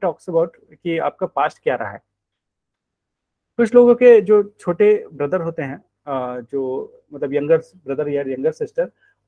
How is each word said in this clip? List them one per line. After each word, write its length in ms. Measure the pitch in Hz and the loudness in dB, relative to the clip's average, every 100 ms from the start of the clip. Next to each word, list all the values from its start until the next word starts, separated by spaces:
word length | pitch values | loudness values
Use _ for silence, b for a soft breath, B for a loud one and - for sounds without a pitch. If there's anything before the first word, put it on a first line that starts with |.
talks 240 | 185 151 - | -6 -6 -4
about 200 | 165 180 _ _ 151 | -2 -2 _ _ -12
कि 160 | 170 165 | -6 -4
आपका 280 | 143 - 170 | -4 -6 -6
past 360 | - 151 - | -2 -2 -2
क्या 120 | 151 | -4
रहा 160 | - 104 | -4 -6
है। 120 | 104 _ _ _ _ _ _ _ _ _ _ _ _ _ _ _ - | -12 _ _ _ _ _ _ _ _ _ _ _ _ _ _ _ -2
कुछ 180 | 233 | 4
लोगों 200 | 240 240 | 6 6
के 260 | 240 247 226 | 6 6 6
जो 220 | 190 214 | 6 0
छोटे 640 | 202 _ - 170 208 208 - | 0 _ -8 0 2 2 -2
brother 280 | 147 143 185 | -8 -4 -4
होते 220 | 165 165 | -6 -8
हैं, 220 | 139 135 _ _ 147 | -10 -10 _ _ -8
अ, 340 | 135 127 123 | -6 -6 -10
जो 520 | 117 139 131 131 - _ _ | -8 -6 -6 -6 -10 _ _
मतलब 200 | 143 139 | -10 -4
younger 260 | 143 143 160 | -4 0 0
ब्रदर 500 | 160 _ - 135 147 | 0 _ -10 -6 -4
या 140 | 143 | -4
younger 300 | 139 131 147 | -4 -4 -4
sister, 380 | 156 110 - 185 _ _ _ | -4 -8 -6 -6 _ _ _